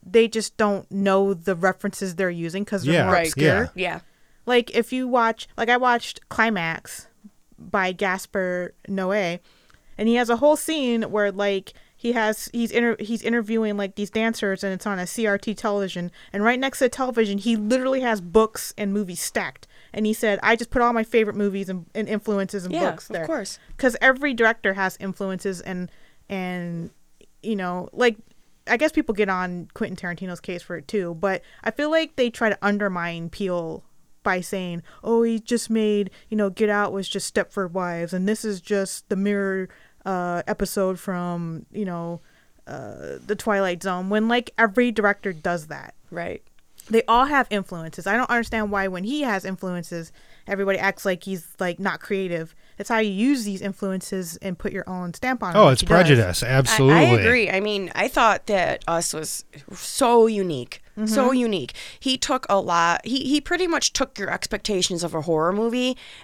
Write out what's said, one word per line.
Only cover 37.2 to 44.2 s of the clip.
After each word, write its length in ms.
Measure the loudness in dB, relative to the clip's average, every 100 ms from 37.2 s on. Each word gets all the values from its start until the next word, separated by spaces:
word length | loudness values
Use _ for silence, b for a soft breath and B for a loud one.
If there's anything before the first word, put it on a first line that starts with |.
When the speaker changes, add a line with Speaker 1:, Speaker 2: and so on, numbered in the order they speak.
| -4
Speaker 1:
Stepford 380 | -2 -2 -2 -4
Wives, 400 | -2 -4 -4 -4
and 160 | -2 0
this 160 | -2
is 160 | -4 -6
just 480 | -2 -2 -2 -6 -6
the 80 | -2
Mirror, 540 | 0 0 -2 -4 -6 b b b
uh, 380 | -4 -2 -2 -4 -4
episode 520 | -4 -2 0 -2 -2
from, 680 | -6 -4 -4 -4 -6 -8 -10
you 140 | -8 -6
know, 360 | -6 -8 -10 -14 _ _ _ -16
uh, 500 | -12 -12 -12 -12 -10 -6
The 100 | -4
Twilight 480 | 0 0 0 -2
Zone," 260 | -4 -4 0
when, 180 | 0